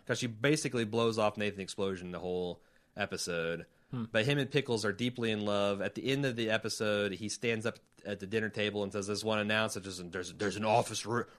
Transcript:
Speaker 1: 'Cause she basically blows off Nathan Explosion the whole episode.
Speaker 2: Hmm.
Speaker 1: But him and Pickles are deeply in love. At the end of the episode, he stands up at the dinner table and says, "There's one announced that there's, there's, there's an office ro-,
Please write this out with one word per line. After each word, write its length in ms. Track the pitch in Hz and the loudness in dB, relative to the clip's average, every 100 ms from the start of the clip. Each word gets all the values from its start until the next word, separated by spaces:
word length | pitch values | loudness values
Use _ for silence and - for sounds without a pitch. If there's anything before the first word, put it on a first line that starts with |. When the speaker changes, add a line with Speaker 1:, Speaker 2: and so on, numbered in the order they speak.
| - | -4
Speaker 1:
'Cause 140 | 120 | -2
she 80 | 123 | -2
basically 560 | 107 139 151 139 123 110 | 0 2 2 2 0 0
blows 320 | 117 117 110 | 2 2 4
off 200 | 104 107 | 2 2
Nathan 240 | 104 95 | -2 -4
Explosion 500 | 92 - 98 92 90 | -6 -4 -2 -2 -6
the 80 | 87 | -6
whole 420 | 90 90 90 87 - _ _ - | -2 -2 -2 -6 -14 _ _ -6
episode. 680 | 101 92 - 85 82 85 - _ _ | -4 -2 -2 0 0 -2 -8 _ _
Speaker 2:
Hmm. 140 | 127 110 | -8 -2
Speaker 1:
But 140 | 110 117 | 2 2
him 120 | 143 | 2
and 120 | 135 | 2
Pickles 320 | 143 131 113 | 0 2 0
are 80 | 104 | 0
deeply 400 | 98 123 123 113 | 0 -2 0 0
in 140 | 107 104 | 2 2
love. 360 | 101 101 98 | 2 2 2
At 140 | 98 107 | -2 -2
the 160 | 127 | 0
end 140 | 135 139 | 2 2
of 100 | 117 | 0
the 140 | 110 | 2
episode, 640 | 110 107 - 107 104 101 | 2 0 0 2 2 2
he 160 | 92 104 | -2 -6
stands 360 | - 120 113 110 | -4 -2 0 -2
up 120 | - - - - | -4 -10 -14 -8
at 140 | 98 | -6
the 80 | 95 | -2
dinner 220 | 110 107 | -2 -2
table 340 | 107 104 104 | 0 0 0
and 80 | 98 | -2
says, 160 | 101 98 | -2 -2
"There's 160 | 101 | -2
one 160 | 107 107 | 0 2
announced 360 | 104 110 110 104 | 4 2 2 -2
that 80 | |
there's, 160 | 95 90 | -8 -8
there's, 340 | 87 92 90 | -8 -8 -8
there's 220 | 87 104 95 | -2 -2 0
an 80 | 110 | 4
office 400 | 113 117 110 101 | 4 4 -2 -2
ro-, 200 | 120 - | -2 -2